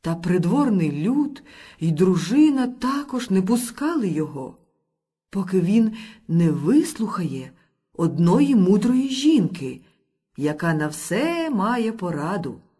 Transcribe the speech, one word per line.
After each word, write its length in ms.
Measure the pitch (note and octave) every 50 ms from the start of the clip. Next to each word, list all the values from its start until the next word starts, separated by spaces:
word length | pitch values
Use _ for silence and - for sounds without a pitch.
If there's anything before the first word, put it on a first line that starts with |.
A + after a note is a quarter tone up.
Та 140 | _ E3 E3
придворний 760 | E3+ - F3 F3+ F#3 D#3+ F3 G#3+ C#4+ C#4+ C4 G#3 F#3 E3 D3+ C#3 C#3+ D#3 G#3
люд 340 | C4 D4 D4 D4 - - _ - - - - - - _
і 120 | D#3+ E3
дружина 760 | E3 D3 F#3 F#3 F#3 E3+ - - A#3 D4 D#4 D#4 C#4 C4 B3+
також 640 | B3 B3 - - B3+ C#4 C#4+ C#4+ - - B3 A#3+ -
не 120 | F#3+ F#3+
пускали 680 | F#3 F#3+ A#3+ A#3 - - - - C#4 D#4 F4 D#4 A3 F#3
його, 480 | D3+ D3+ D#3 D3 C3+ C#3 C3 - - _ _ _ _ _ _ _ _ _ _ _ _ _ _ _
поки 300 | - G3 F#3 F3 F#3 F#3+
він 360 | F3 F3 G#3 A#3 A3+ G#3+ - - - - - - _ -
не 220 | D#3+ E3+ E3+ D#3+
вислухає 1000 | D3 C3+ C#3 D#3+ B3+ D4+ F4+ - - - A3+ G3+ - F#3+ F3 D3 C3 C3 B2+ C3+ - _ _ _ _ _ _ _
одної 640 | _ - E3 E3 C3+ C#3+ E3+ E3+ F#3 C4+ C#4+ C#4+ C#4
мудрої 520 | A3 F#3 F3+ G3+ G#3 A#3 B3 B3+ B3+ C4+ C4+
жінки, 720 | C4 C4 C#4 D4+ D#4+ C4+ F3 D3+ - - C#3 C3 B2+ - _ _ _ _ _ _ _ _ _ _ _
яка 380 | - C#3 D3+ D3+ D3+ E3+ E3+ D#3+
на 140 | D#3 D3+ D3+
все 640 | D3+ - - - F3 G#3+ C#4+ E4 E4+ E4+ E4 D#4+
має 420 | C#4+ G3+ F#3 G#3+ B3 B3 A#3 A3
пораду. 680 | A3+ A3+ F#3 F3 D#3 D3 D3 E3 - - E3 C3+ G#2+ - _ _ _ _